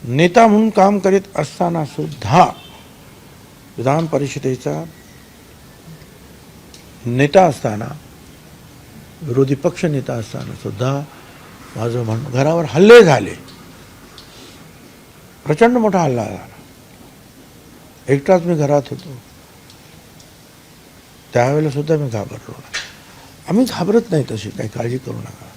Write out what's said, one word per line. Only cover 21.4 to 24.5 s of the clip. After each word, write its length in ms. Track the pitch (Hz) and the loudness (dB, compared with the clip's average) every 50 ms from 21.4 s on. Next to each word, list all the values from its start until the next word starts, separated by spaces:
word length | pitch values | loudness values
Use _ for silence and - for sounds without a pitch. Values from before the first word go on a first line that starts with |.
| 120 131 143 156 156 151 | 0 2 0 0 -2 -2
सुद्धा 260 | 127 143 147 151 165 | -4 -6 -2 -2 -2
मी 120 | 151 147 131 | -2 -2 -4
घाबरलो 420 | 113 107 98 - 101 113 - - | -6 -8 -8 -8 -12 -16 -16 -18
नाही. 240 | - - - - - - - - - - - - - - - - - - - - | -20 -20 -20 -14 -14 -14 -14 -14 -20 -20 -20 -20 -20 -20 -20 -20 -20 -20 -8 -2
आम्ही 160 | 165 220 262 | 0 0 0
घाबरत 460 | 226 - - 175 180 208 233 226 - | 0 -2 -6 -2 2 2 0 0 2
नाही 120 | 175 156 127 - | -2 -2 -2 -2
तशी, 180 | 123 107 95 | -6 -8 -8
काही 200 | 104 | -10